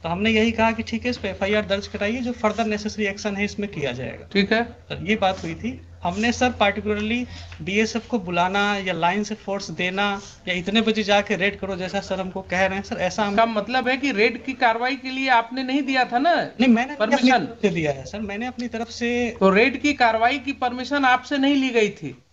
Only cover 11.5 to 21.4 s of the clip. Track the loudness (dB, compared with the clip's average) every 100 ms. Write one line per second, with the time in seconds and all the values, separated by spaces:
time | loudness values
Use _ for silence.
11.5 | -2 -6 -6 -4 -4 -4 -4 -4 -8 -4
12.5 | 0 0 0 -6 -2 -2 0 0 4 2
13.5 | 2 0 0 0 0 0 2 2 2 -8
14.5 | 0 2 2 -2 -4 -6 -4 2 2 2
15.5 | -4 -2 0 0 0 2 2 2 2 0
16.5 | 2 6 6 4 -2 2 4 6 4 2
17.5 | -2 -2 0 -2 -2 -6 -10 -8 -6 -6
18.5 | -6 -8 -6 -8 -4 -2 0 -2 4 4
19.5 | 6 4 4 -2 4 4 4 2 2 -6
20.5 | -4 -2 -2 -2 2 4 4 2 0